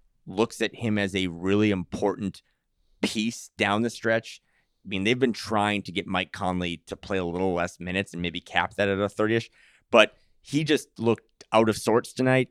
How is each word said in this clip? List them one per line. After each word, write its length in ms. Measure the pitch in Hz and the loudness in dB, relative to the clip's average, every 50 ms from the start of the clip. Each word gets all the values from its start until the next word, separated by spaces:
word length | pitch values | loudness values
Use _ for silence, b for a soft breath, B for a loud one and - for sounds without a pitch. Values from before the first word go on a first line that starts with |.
| _ _ _ _ - | _ _ _ _ -16
looks 360 | - 92 95 113 113 - - | -6 -2 0 0 0 0 -4
at 140 | 113 104 - | -4 -4 -4
him 220 | - - 110 107 | -4 -4 -2 0
as 180 | 104 101 95 90 | 0 -2 -2 -2
a 120 | 95 92 | -2 -2
really 440 | 90 85 85 87 95 98 104 110 107 | -4 -4 -4 -2 0 2 4 4 2
important 720 | 101 92 85 - - - 104 101 92 - 107 95 - - - _ _ _ _ _ _ _ _ _ _ - | 2 0 -4 -6 -6 -2 -2 -2 -2 -2 -6 -8 -8 -10 -18 _ _ _ _ _ _ _ _ _ _ -8
piece 480 | - - - 110 107 117 113 - - - _ | -6 -4 -2 -2 -2 -2 -4 -8 -12 -10 _
down 240 | - 107 101 101 107 120 | -2 0 2 2 2 0
the 60 | 117 | -2
stretch. 520 | - - - 117 113 113 - - - - _ _ _ _ _ _ _ _ - | -4 -4 -2 0 0 0 -2 -6 -16 -20 _ _ _ _ _ _ _ _ -12
I 40 | 95 | -8
mean, 140 | 95 95 98 | -4 -2 0
they've 140 | 107 123 123 | 0 2 2
been 140 | 135 120 104 | 2 0 0
trying 500 | - - 95 110 104 104 104 104 101 92 | -2 -4 -2 0 0 2 2 0 -2 -4
to 80 | - | -6
get 160 | 85 95 87 | -6 -6 -6
Mike 240 | 95 95 92 92 - - | -4 -2 -4 -4 -4 -6
Conley 440 | - 104 90 90 92 90 87 85 78 _ | -6 -4 -2 -2 -2 -2 -4 -4 -8 _
to 80 | - 92 | -14 -14
play 220 | - - - 104 | -12 -8 -4 -4
a 80 | 95 90 | -2 -2
little 280 | 85 85 90 95 95 90 | -2 -2 -2 0 0 0
less 260 | 87 85 90 - - | 0 -2 -4 -6 -8
minutes 340 | 87 92 90 95 98 - - | -8 -4 -4 -4 -4 -4 -6
and 80 | 85 | -6
maybe 200 | 87 87 80 87 | -6 -6 -6 -8
cap 320 | - - - 90 85 - - | -10 -4 -2 -2 -2 0 0
that 120 | - 104 98 | 0 0 2
at 100 | 98 95 | 2 0
a 80 | 104 98 | 0 -2
thirty-ish, 400 | - - 107 107 113 117 - - b b b b b b b b | 0 0 0 0 0 0 -2 -6 b b b b b b b b
but 220 | - 113 107 - - _ _ _ _ _ | 6 8 8 6 4 _ _ _ _ _
he 220 | _ - - 147 160 | _ -4 -2 0 2
just 240 | 143 151 127 - - _ | 2 0 0 0 -4 _
looked 260 | - 113 117 110 - - _ _ - - - - | -2 0 0 0 0 -2 _ _ -20 -4 2 4
out 160 | 110 117 110 | 4 6 4
of 80 | 104 | 2
sorts 360 | - - 113 110 123 - - - | 0 2 2 2 2 0 -2 -4
tonight. 360 | - 127 127 131 131 127 - | -2 0 2 2 2 0 0